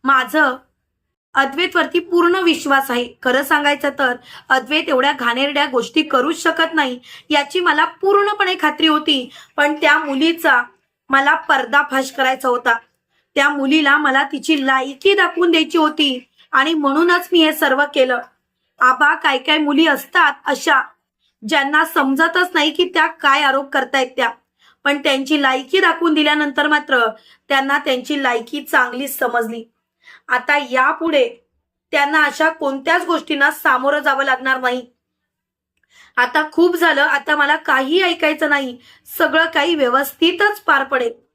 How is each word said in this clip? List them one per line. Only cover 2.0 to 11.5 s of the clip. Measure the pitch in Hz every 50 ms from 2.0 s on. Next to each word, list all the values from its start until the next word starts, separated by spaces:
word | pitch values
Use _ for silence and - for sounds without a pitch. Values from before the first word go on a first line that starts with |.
पूर्ण | 339 - 349 349 349 349 349
विश्वास | 381 359 339 311 - - 285 277 269 262 262
आहे." | 247 240 247 240 - _
खरं | - 254 247 269
सांगायचं | 269 269 - 294 294 285 285 285 - 285 277 -
तर | 277 254 247 247 - - - - - _
अद्वैत | 269 262 240 220 294 311 - -
एवढ्या | 294 254 262 285
घाणेरड्या | 294 269 247 240 233 254 277 285 285 294 294
गोष्टी | 302 254 240 226 - - 320
करूच | 302 311 - 254 247 302 330 330
शकत | - 330 320 320 320 320 330
नाही | 311 285 262 247 247 _ - - - _ _
याची | 302 285 285 285 - 370
मला | 349 349 302 302 320 330 - _
पूर्णपणे | - 381 403 403 403 415 415 415 403 370 370 370
खात्री | 311 302 294 302 311
होती, | 320 302 302 302 311 294 262 247 - - - - _ _
पण | - 294 294 302
त्या | 302 - 302 294 320
मुलीचा | 320 294 269 262 311 330 339 - - 311 262 240 240 - _ _ _ _ _ _ _ _
मला | 269 269 269 285 320 320 -
पर्दाफाश | -